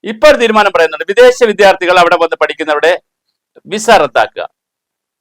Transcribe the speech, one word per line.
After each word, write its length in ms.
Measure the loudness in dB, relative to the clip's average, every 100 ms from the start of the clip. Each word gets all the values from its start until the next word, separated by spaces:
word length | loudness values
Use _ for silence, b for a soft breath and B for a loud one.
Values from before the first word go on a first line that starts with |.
ഇപ്പൊ 240 | -12 0 2
ഒരു 80 | 2
തീരുമാനം 360 | 2 0 0 0
പറയുന്നുണ്ട്, 280 | -2 -4 -6
വിദേശ 360 | 2 2 2
വിദ്യാർത്ഥികൾ 540 | -2 2 2 2 0 0
അവിടെ 180 | 2 0
വന്ന് 200 | -2 -2
പഠിക്കുന്നവരുടെ 640 | -6 -4 -4 -2 -2 -2 _ _ _ _ _ _ -12
വിസ 240 | -8 0
റദ്ദാക്കുക, 580 | 2 2 -2 -4 -6 -14 _ _ _ _ _ _ _